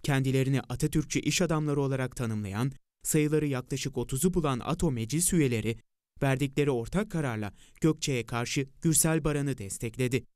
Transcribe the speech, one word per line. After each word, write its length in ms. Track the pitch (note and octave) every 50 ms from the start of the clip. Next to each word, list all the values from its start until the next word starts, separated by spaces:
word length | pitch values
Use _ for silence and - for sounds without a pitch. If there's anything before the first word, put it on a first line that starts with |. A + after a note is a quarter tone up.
Kendilerini 580 | - - C#3+ C3+ C3+ C3 C3 C3+ C3+ C3+ C#3 B2+
Atatürkçü 600 | - - - - D3+ D3+ - D#3 D3 - - C#3+
iş 220 | - C#3+ D3+ -
adamları 380 | F#3 D#3 E3 D3+ D3+ D3 C#3+ D3
olarak 360 | C#3 C3+ C3+ C3 C3 B2 -
tanımlayan, 560 | - B2 A2+ A2 G#2+ G#2 G2 F#2+ G#2 B2 C#3 C3 - _ _ _ _
sayıları 440 | - - - D#3 D3+ D3+ D3+ D#3 D3+
yaklaşık 520 | D3 C3+ B2+ B2 - C#3+ C3 - C3+ - C3
otuzu 360 | A#2+ - C3+ C3 E3+ F#3+ F3+
bulan 260 | F#3 D#3 C#3+ C3 A#2 -
ato 260 | - D#3 F3+ F3+ D#3+
meclis 420 | B2+ A#2 A2+ A2 C#3+ D#3+ F3 -
üyeleri 440 | F#3+ F3 D3 B2+ A#2+ A2 G#2+ A2 A2+ - _ _ _ _ _ _ _ -
verdikleri 480 | C#3 C#3 C3+ B2+ C#3+ C#3 - D3+ C#3+ C#3+
ortak 400 | C3 A#2+ A#2 - - F#3 G#3+ -
kararla 420 | - E3 D3 C3 A2+ G#2+ G#2 G2+ - - - - _ -
Gökçek'e 460 | - D#3+ D3+ - - D3+ C3 A#2+ A2+
karşı 400 | - B2 A#2 A#2+ - - D3 C3+ - - -
Gürsel 420 | - E3 D#3 - - D#3+ D#3+ D#3+ C#3+
Baran'ı 340 | D3+ D3 D3 C#3+ C#3 B2+ -
destekledi. 680 | G2+ G2 - - - A2+ - - B2+ A#2+ B2 C3+ B2 - _